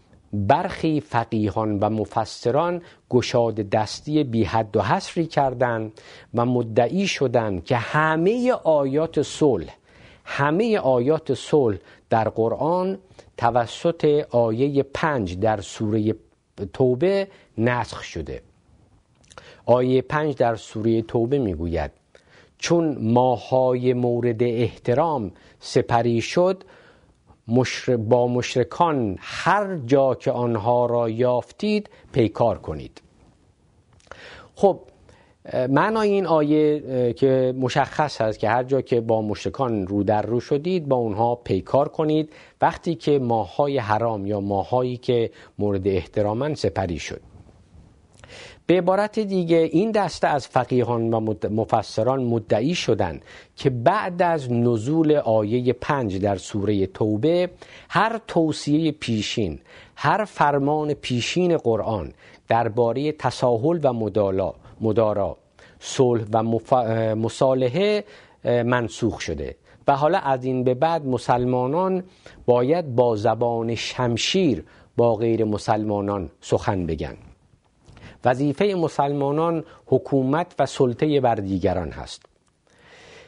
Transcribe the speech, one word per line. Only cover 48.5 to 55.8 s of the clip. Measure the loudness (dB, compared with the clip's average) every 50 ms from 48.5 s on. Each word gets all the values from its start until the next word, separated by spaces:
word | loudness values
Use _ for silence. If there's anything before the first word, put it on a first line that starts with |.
| -20 -6 _ 2
به | 2 4
عبارت | 4 2 2 2 0 0 -2 -4
دیگه | -4 0 0 0 2 4 4 4
این | 4 4 2 2 0 2
دسته | 0 0 0 -2 -2 -2 0 0
از | 0 0 -2 -2
فقیهان | 0 -2 0 2 0 0 2 2 0 0 0 0 0
و | 0
مد-، | 0 -2 -2 -2 -4 -2
مفسران | -2 -2 0 0 0 0 -2 -2 -2 -2 0 0 0 0 0
مدعی | -2 -2 -2 0 0 0 0 0 0 -2
شدند | -2 -2 0 0 0 0 -2 -4 -8 -12 -18 -20 -20 -20 _ _
که | -4 -2 -2
بعد | -2 2 2 2 2 2 0 -4 -2 0
از | 0 0 0 0 -2 -2
نزول | 0 2 2 2 2 0 0 0 0 2 2 2
آیهٔ | 2 2 2 2 2 2 2 0 0 0 0 0 -2
پنج | -2